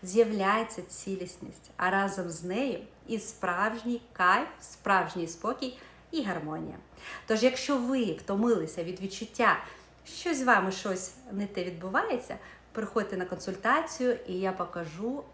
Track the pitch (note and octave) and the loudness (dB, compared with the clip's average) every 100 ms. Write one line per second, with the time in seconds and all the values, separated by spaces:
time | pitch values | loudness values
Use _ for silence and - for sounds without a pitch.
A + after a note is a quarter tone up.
0 | F#3 G3+ A3 G#3+ F#3+ A3 A3+ - F3+ - | 4 6 6 6 4 2 0 -6 -6 -8
1 | - F#3+ F3+ - - - - - F3+ G3 | -4 -6 -6 -10 -14 -16 -20 -2 2 2
2 | G3 F#3+ E3+ E3 F3 G3+ C4+ G3+ - - | 2 0 -4 -4 -2 0 0 -2 -8 -18
3 | - A3 - - F3+ F3 G#3+ A#3 A#3+ A#3 | -4 -4 -4 -4 -2 2 0 0 -2 -2
4 | - - F3+ G#3 D#4 - - - F#3+ G3 | -4 2 6 6 2 -8 -16 -8 2 4
5 | E3 F3+ E3 - G#3+ C4+ B3+ - - - | 4 -2 -4 -4 -4 -2 -6 -8 -18 -20
6 | - D#4+ G#3+ E3+ D3+ D#3+ D#3+ - - - | -6 -2 -2 -2 -4 -6 -8 -10 -18 -18
7 | - - - A3 B3 B3+ - C#4 A#3+ C4 | -14 -14 0 6 6 4 0 2 2 2
8 | A3 D#3 - G3 A#3+ G#3 D#3+ - E3+ F3+ | 0 -2 -2 2 4 4 2 -4 -6 -4
9 | F#3+ - A3 - A3+ E3 - - - - | -6 -6 -10 2 4 4 -2 -16 -20 -20
10 | - - F4 C#4+ B3+ G#3+ F#3+ F#3+ G#3+ F#3 | -16 -6 -2 0 6 6 4 -2 -2 -4
11 | - - - G3+ G3+ - F3+ E3+ F3+ A#3+ | -4 -10 -10 -6 -4 -4 -6 -6 0 0
12 | A4+ B3 - - - - - - G#3 A3+ | 2 -2 -4 -10 -12 -20 -12 -6 -2 0
13 | G3+ F#3+ F3+ F3+ - F#3 A3 C#4+ D#4+ - | 0 -2 -4 -4 -6 -2 2 2 2 0
14 | B3 - - F#3 F#3+ F#3 E3+ F3 E3 D#3+ | 0 0 -2 -2 -2 -2 -4 -4 -8 -6
15 | A3+ C#4 - | -4 -4 -8